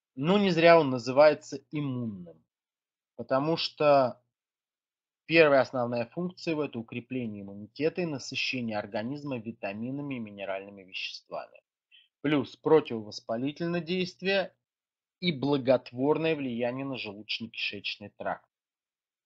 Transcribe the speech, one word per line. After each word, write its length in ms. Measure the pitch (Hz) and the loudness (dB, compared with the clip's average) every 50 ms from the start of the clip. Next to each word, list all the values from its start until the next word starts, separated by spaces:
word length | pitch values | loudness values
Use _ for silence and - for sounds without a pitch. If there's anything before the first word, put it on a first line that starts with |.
| _ _ - | _ _ -8
Ну, 220 | 131 139 165 196 208 | -4 0 2 4 4
не 120 | 202 190 | 4 4
зря 280 | 175 165 160 170 170 165 | 4 6 8 10 10 8
он 120 | 156 135 | 8 4
называется 680 | 127 123 113 131 127 135 151 151 151 147 - - 147 135 - _ | 0 -2 -4 0 6 8 8 8 8 4 -4 -12 -12 -12 -12 _
иммунным, 760 | - 151 147 139 127 123 120 113 101 92 87 85 80 80 _ _ _ _ _ _ _ _ _ _ _ _ _ _ _ | -8 -6 -4 -4 -4 -4 -6 -6 -8 -10 -14 -16 -20 _ _ _ _ _ _ _ _ _ _ _ _ _ _ _ _
потому 400 | - 117 - 135 131 143 156 165 | -12 -6 0 0 0 2 2 0
что 640 | 160 - - - - 156 147 143 139 131 120 - _ _ _ _ _ _ _ _ _ _ _ _ _ _ _ _ _ _ _ _ _ _ - | -2 -2 -6 -2 2 4 6 6 6 6 2 -2 _ _ _ _ _ _ _ _ _ _ _ _ _ _ _ _ _ _ _ _ _ _ 2
первая 320 | 156 165 156 147 139 135 | 6 8 8 8 8 6
основная 460 | 123 - - 131 120 120 123 120 113 | 4 2 0 -4 -2 -2 -2 -4 -4
функция 460 | - - 170 180 180 - - - 170 160 | -4 -6 -6 -6 -6 -8 -8 -6 -4 -2
его — 120 | 151 147 | -2 -2
это 120 | 135 - 117 | -4 -4 -8
укрепление 640 | 113 - 120 120 117 - 127 131 120 110 104 101 101 | -10 -8 -10 -12 -10 -8 -6 -6 -6 -6 -8 -10 -12
иммунитета 600 | 98 101 101 104 104 _ - 143 160 160 185 180 | -14 -14 -14 -16 -16 _ -2 -2 -2 -2 -2 -4
и 40 | |
насыщение 720 | 165 147 123 - - 135 - - - - 127 120 113 110 104 | -4 -4 -8 -8 -8 -6 -6 -4 -4 -4 -4 -4 -4 -4 -4
организма 600 | 104 104 107 110 110 120 143 147 143 147 131 120 | -6 -6 -6 -6 -6 -6 -8 -8 -8 -8 -8 -6
витаминами 760 | 107 117 117 - - 101 101 107 117 127 135 143 143 143 135 | -8 -10 -12 -8 -8 -8 -8 -6 -8 -8 -6 -8 -8 -8 -8
и 20 | 123 | -8
минеральными 640 | 113 104 101 98 98 95 95 98 98 101 101 98 95 | -8 -10 -10 -10 -8 -6 -6 -6 -6 -10 -16 -18 -20
веществами. 800 | 92 95 - - - - - _ - 90 78 62 53 _ - _ _ _ _ _ _ _ - _ _ _ _ - | -14 -12 -10 -10 -10 -12 -14 _ -12 -12 -12 -12 -12 _ -20 _ _ _ _ _ _ _ -20 _ _ _ _ -4
Плюс 340 | 143 156 143 117 - - | 0 0 0 0 -2 -8
противовоспалительное 1200 | - - 151 156 156 147 - 120 113 107 104 104 - _ - 113 113 131 143 147 - 170 170 175 175 | -6 2 6 6 6 4 2 -8 -8 -8 -10 -14 -16 _ -8 -6 -4 -4 -6 -6 -6 -6 -4 -4 -4
действие 720 | 160 156 185 185 180 180 - - 180 190 196 196 175 - _ _ _ _ _ _ _ _ _ _ _ _ _ - | -4 -4 -4 -4 -4 -6 -8 -8 -4 -2 0 0 -2 -4 _ _ _ _ _ _ _ _ _ _ _ _ _ -4
и 120 | 180 175 156 | -2 -2 -2
благотворное 1040 | 127 123 143 147 139 123 131 127 123 - - 123 123 131 147 156 151 160 160 160 | 0 0 0 0 0 4 4 2 2 2 -4 -6 -2 0 2 2 2 2 0 -2
влияние 480 | 147 139 131 117 113 120 120 127 131 139 | -2 -4 -6 -4 -2 -2 -4 -4 -4 -6
на 120 | 139 131 | -6 -8
желудочно-кишечный 1120 | 113 107 107 98 104 104 - - - 117 113 - - - - 104 101 - - - - 104 101 _ - | -8 -8 -10 -10 -12 -10 -8 -8 -8 -8 -10 -8 -8 -8 -8 -8 -8 -8 -8 -10 -10 -12 -16 _ -8
тракт. 300 | 104 98 90 - _ _ _ _ _ _ _ _ _ _ _ _ _ _ _ _ _ | -6 -6 -6 -6 _ _ _ _ _ _ _ _ _ _ _ _ _ _ _ _ _